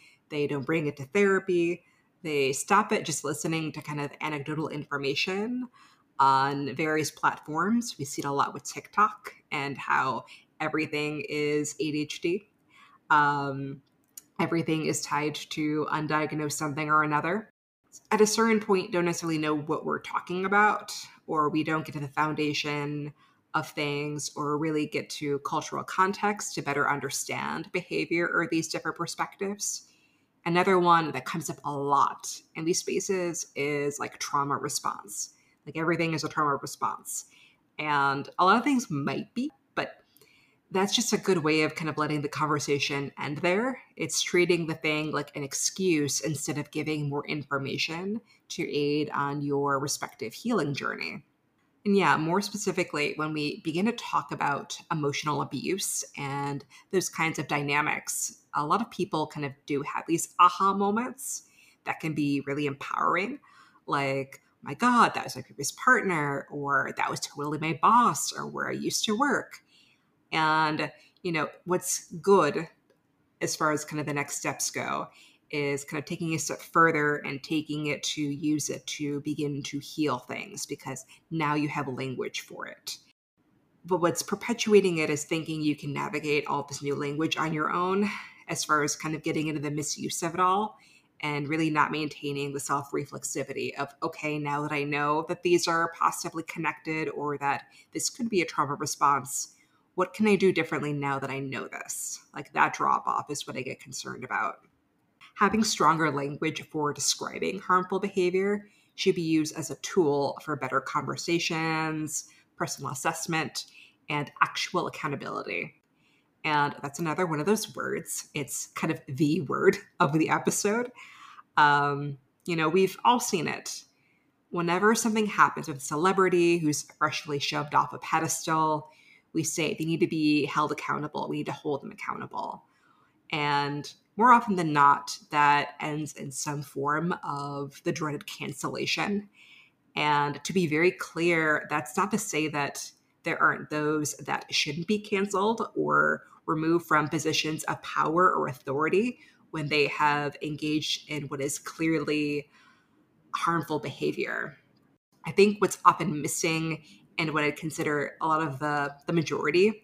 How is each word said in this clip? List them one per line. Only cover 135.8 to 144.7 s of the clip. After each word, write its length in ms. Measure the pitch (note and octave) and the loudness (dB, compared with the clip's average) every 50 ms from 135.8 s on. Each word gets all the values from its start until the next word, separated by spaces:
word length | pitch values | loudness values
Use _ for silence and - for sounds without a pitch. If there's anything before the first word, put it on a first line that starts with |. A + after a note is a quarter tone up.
| - D3+ D3 D#3 D3+ C#3 - | -6 -4 -4 -4 -6 -6 -8
in 180 | C#3+ - C#3+ | -10 -12 -10
some 300 | C3 - - D3+ C#3+ D3 | -8 -6 -6 -4 -4 -6
form 520 | C#3 - - C#3 C#3 D3 D3 D#3 E3 F3+ - - - | -6 -8 -6 -4 0 2 2 2 2 0 -2 -2 -4
of 580 | D#3 C#3+ C#3+ C#3+ C#3+ C#3+ C#3 C#3+ C#3+ - - - | -6 -6 -4 -6 -6 -6 -6 -8 -8 -10 -6 -4
the 80 | F3 | -4
dreaded 340 | D3 D#3 D#3 D3+ C#3+ D3 - | -2 -2 -2 -4 -4 -4 -8
cancellation. 1040 | - - - C#3+ - C#3+ - - C#3 C3 B2 C3+ C#3+ - E3+ D#3 G#3 G3+ G#3 - - _ - - - - - - _ _ _ _ _ - | -10 -10 -8 -8 -8 -6 -6 -6 -6 -4 -4 -4 -2 -2 -2 0 0 0 -2 -4 -6 _ -20 -20 -20 -20 -20 -20 _ _ _ _ _ -4
And 480 | D#3 D3+ D3+ D3 D3 C#3+ D3 C#3 C#3 - | 0 2 4 4 4 2 0 -2 -4 -4
to 100 | - E3+ | -2 0
be 140 | F#3+ F3 | 2 2
very 240 | C#3+ D3 D#3 F3 F3+ | 2 4 4 4 4
clear, 760 | - - - - - E3 E3+ F3 E3+ D#3+ D#3+ D#3 D3+ - - - | 2 0 -10 -8 -4 0 2 2 4 4 4 2 2 0 0 -2
that's 260 | D3+ D#3 D3+ - - | -2 -2 -2 -2 0
not 160 | F#3+ F#3 G3+ | 0 0 2
to 60 | A3+ | 2
say 300 | - - - D#3+ D#3 D#3 D3+ | -2 -2 -2 -2 0 0 0
that 420 | D3+ D3 C#3+ C3 - - - - - _ _ _ _ _ - | 0 -2 -2 -2 -4 -8 -12 -12 -14 _ _ _ _ _ -4
there 180 | E3+ D3+ - | -2 0 4
aren't 280 | D#3+ D#3 C#3 - C#3+ - | 4 4 2 2 -4 -4
those 460 | D3+ D3+ D3+ D3+ D#3 D3+ D3 C#3+ - | -2 0 0 2 0 0 0 -2 -6
that 360 | - C#3+ C#3+ C#3+ C#3+ - - C#3+ | -8 -6 -4 -4 -6 -4 -2 -2
shouldn't 340 | - - D#3 | -2 0 0